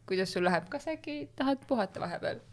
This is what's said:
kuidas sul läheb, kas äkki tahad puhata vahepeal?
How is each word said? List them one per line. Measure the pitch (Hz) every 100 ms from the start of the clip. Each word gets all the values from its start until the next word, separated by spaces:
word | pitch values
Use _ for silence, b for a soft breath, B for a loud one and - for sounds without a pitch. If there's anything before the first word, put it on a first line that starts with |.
| -
kuidas | 185 185
sul | 196 180
läheb, | 170 170
kas | 285 -
äkki | 311 - 294 285
tahad | - 269 269 -
puhata | 247 190 -
vahepeal? | 175 - - - -